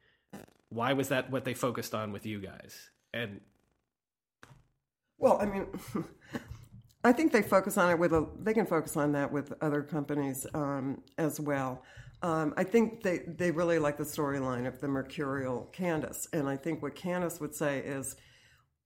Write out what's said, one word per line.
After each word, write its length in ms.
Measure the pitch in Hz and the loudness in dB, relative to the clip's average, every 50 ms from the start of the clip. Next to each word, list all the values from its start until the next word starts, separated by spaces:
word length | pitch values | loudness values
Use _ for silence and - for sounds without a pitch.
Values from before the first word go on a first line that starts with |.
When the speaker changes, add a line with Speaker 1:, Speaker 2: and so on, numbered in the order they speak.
| _ _ _ _ _ _ - - - - _ _ _ _ | _ _ _ _ _ _ -18 -18 -18 -20 _ _ _ _
Speaker 1:
why 240 | 107 113 113 127 139 | -4 0 2 2 4
was 140 | 135 135 135 | 2 2 2
that 220 | 143 131 131 135 | 2 0 0 0
what 140 | 131 131 120 | -2 -2 -2
they 80 | 131 120 | -2 -4
focused 420 | - - 127 113 120 110 - - | 0 0 -2 0 -2 -6 -4 -4
on 160 | 107 110 104 101 | -4 -4 -4 -6
with 120 | 98 - | -8 -6
you 160 | 107 107 104 | -6 -8 -6
guys? 500 | 95 92 - - - - - - - - _ _ _ _ - | -8 -10 -12 -16 -18 -18 -20 -20 -20 -20 _ _ _ _ -6
And 280 | 113 120 104 101 - - _ _ _ _ _ _ _ _ _ _ _ _ _ _ _ _ _ _ _ - - - - _ _ _ _ _ _ _ _ _ _ _ _ | -6 -6 -6 -8 -14 -16 _ _ _ _ _ _ _ _ _ _ _ _ _ _ _ _ _ _ _ -20 -20 -20 -20 _ _ _ _ _ _ _ _ _ _ _ _
Speaker 2:
Well, 200 | - 247 - - | 6 6 6 6
I 40 | 208 | 4
mean, 200 | 202 196 196 185 - - 190 - - - | 0 0 -2 -4 -6 -8 -10 -12 -6 -6
<laughs> 100 | - 165 - - - - - - - - - - - - - - - - - _ _ - | -6 -6 -6 -12 -20 -20 -10 -10 -10 -10 -10 -16 -18 -18 -20 -20 -20 -20 -20 _ _ 6
I 80 | 240 247 | 6 6
think 200 | - 320 311 - | 6 4 4 4
they 100 | 220 202 | 4 4
focus 340 | - 208 190 190 208 - | 6 4 4 4 4 2
on 140 | 202 180 175 | 4 6 6
it 80 | 175 165 | 6 4
with 140 | 175 170 160 | 4 4 4
a, 140 | 160 147 - - - | 4 2 0 -4 -4
they 140 | 180 214 220 | -2 0 2
can 120 | 226 196 | 2 2
focus 300 | 175 180 160 151 160 - | 2 2 0 0 0 0
on 160 | 160 143 147 147 | 0 2 2 2
that 180 | 143 143 - - | 2 0 0 -2
with 200 | 143 135 - - - | -2 -4 -4 -6 -2
other 220 | 160 156 143 147 139 | -2 0 0 0 -2
companies, 640 | 143 - 151 143 139 147 147 143 143 165 139 - - - | -2 -2 -4 -2 -2 -2 -2 0 -2 -4 -6 -8 -6 -4
um, 480 | 160 147 139 139 139 131 139 131 - - - _ - | -2 -2 -2 -2 -2 -2 -4 -4 -6 -8 -12 _ -2
as 200 | 165 151 143 - | -2 0 0 -2
well. 440 | 151 143 143 135 131 131 127 127 - - - - - - - - - | -2 0 0 0 0 -2 -4 -8 -12 -18 -20 -20 -18 -20 -12 -4 -2
Um, 320 | 175 160 160 156 151 - | 0 0 2 0 0 0
I 60 | - 190 | 0 0
think 400 | 190 - 233 226 220 220 - - | 4 6 4 4 4 0 -2 -2
they, 160 | 190 175 147 - | 0 0 0 -2
they 240 | 165 165 - 180 175 | -8 -4 0 0 2
really 300 | 156 156 180 170 170 160 | 2 2 4 4 4 4
like 160 | 151 147 143 147 | 4 2 2 0
the 60 | 151 | -4
storyline 600 | 143 - - 151 139 139 139 131 131 127 120 123 131 | -6 -2 0 0 0 0 0 0 0 -2 -2 -2 -4
of 120 | 123 - | -4 -4
the 60 | - | -2
mercurial 840 | 139 139 135 135 - - - 147 135 135 139 135 127 127 117 - - - | -2 0 0 -2 -4 -4 -4 -4 -2 -2 -2 -2 -2 -4 -4 -6 -10 -8
Candace. 560 | - 185 175 165 156 135 107 110 - - - - | -2 0 0 0 0 -2 -4 -6 -8 -8 -4 -2
And 160 | 151 139 139 | 0 0 0
I 80 | 139 | 0
think 240 | 139 - 165 160 - | -2 -2 -4 -4 -2
what 140 | - - 165 | -4 -8 -8
Candace 460 | - - 185 175 180 180 165 160 - | -6 -4 -2 -2 0 -2 -2 -4 -6
would 140 | 147 147 - | -8 -8 -4
say 260 | - 165 147 139 135 | -2 -2 0 0 -2
is 340 | - - 143 135 131 - - - - - - - _ - _ _ _ _ _ _ _ | -4 -4 -6 -6 -6 -8 -10 -12 -18 -20 -20 -20 _ -20 _ _ _ _ _ _ _